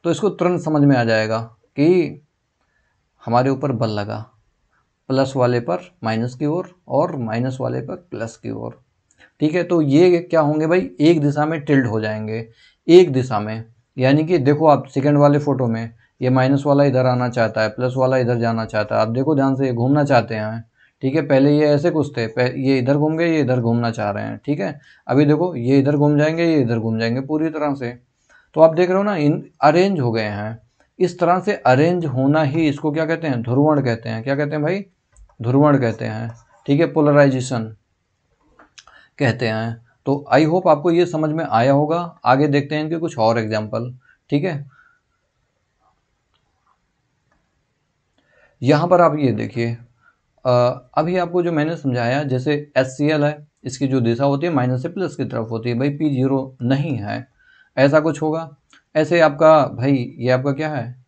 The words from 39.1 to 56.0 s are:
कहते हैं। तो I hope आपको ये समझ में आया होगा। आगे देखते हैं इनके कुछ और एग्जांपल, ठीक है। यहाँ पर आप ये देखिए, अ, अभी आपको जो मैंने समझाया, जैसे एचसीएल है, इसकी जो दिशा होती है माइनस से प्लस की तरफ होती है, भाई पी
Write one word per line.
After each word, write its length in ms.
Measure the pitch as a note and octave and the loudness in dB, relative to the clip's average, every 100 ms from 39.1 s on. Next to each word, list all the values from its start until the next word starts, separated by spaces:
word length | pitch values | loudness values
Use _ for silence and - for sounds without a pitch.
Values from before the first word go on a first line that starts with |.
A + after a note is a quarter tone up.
| - | -2
कहते 300 | C#3 A#2+ A#2 | -2 0 -4
हैं। 260 | A2 A2+ A#2 _ _ - | -4 -6 -10 _ _ -6
तो 180 | C#3 C#3 | -4 2
I 60 | C3 | 2
hope 240 | D#3 F3+ F#3 | 4 2 2
आपको 220 | D3 E3+ | 2 2
ये 160 | E3+ F3 | 0 0
समझ 240 | D#3+ D#3 | -2 -2
में 140 | D#3 | -4
आया 280 | D#3+ A2+ B2+ | -2 0 2
होगा। 260 | C#3 D3+ E3+ F3 - | 2 2 -2 -6 -4
आगे 240 | - C3 D3+ | 0 2 2
देखते 260 | C#3+ B2 | 0 -2
हैं 100 | D3+ | -6
इनके 120 | D#3 E3+ | -6 -6
कुछ 220 | D#3+ A#2 | -6 0
और 200 | A2 A#2 | 0 0
एग्जांपल, 560 | A2 A2 G#2+ A2+ A#2+ B2+ _ _ _ | -2 -6 -6 -8 -8 -14 _ _ _
ठीक 140 | C#3+ | -4
है। 200 | F#3 C#3+ C#3+ _ _ _ _ _ _ _ _ _ _ _ _ _ _ _ _ _ _ _ _ _ _ _ _ _ _ _ _ _ _ _ _ _ _ _ _ _ _ _ | -2 -8 -12 _ _ _ _ _ _ _ _ _ _ _ _ _ _ _ _ _ _ _ _ _ _ _ _ _ _ _ _ _ _ _ _ _ _ _ _ _ _ _
यहाँ 260 | A#2+ D3 F3 | 0 2 4
पर 120 | F3+ | 4
आप 160 | E3 D3 | 4 2
ये 140 | C3+ | 0
देखिए, 440 | G#2+ A2 A#2+ A#2 A#2+ - _ _ _ _ _ C3 | -2 -6 -4 -4 -6 -14 _ _ _ _ _ 0
अ, 40 | B2 B2 B2+ _ | 2 2 -2 _
अभी 220 | - D#3+ F3+ | -4 -2 -2
आपको 260 | F3 F3+ | -2 -2
जो 100 | F3 | -2
मैंने 240 | D#3+ D3+ E3 | -2 -2 -4
समझाया, 460 | C#3+ B2 A#2 C3+ | -4 -2 -2 -2
जैसे 300 | D3 B2+ C3 D3 D3 - | -2 -4 -2 -4 -2 -2
एचसीएल 480 | D#3+ - D3 D3+ | -2 -2 -2 0
है, 220 | D3 D3+ D3+ _ | -2 -4 -16 _
इसकी 220 | B2 B2 C#3 | -14 -6 -2
जो 140 | C3 | 0
दिशा 240 | A#2 A#2 | 0 0
होती 220 | C#3 C#3 E3+ | 0 0 -2
है 60 | |
माइनस 300 | D3 B2 B2+ | -2 -2 -2
से 60 | D3+ | -6
प्लस 280 | F3+ F3 - | -6 -8 -6
की 80 | |
तरफ 260 | - A#2+ A2+ | -8 -6 -6
होती 180 | A2+ A#2+ | -6 -6
है, 100 | A#2+ | -4
भाई 120 | C#3+ | -4
पी 200 | D3 | -2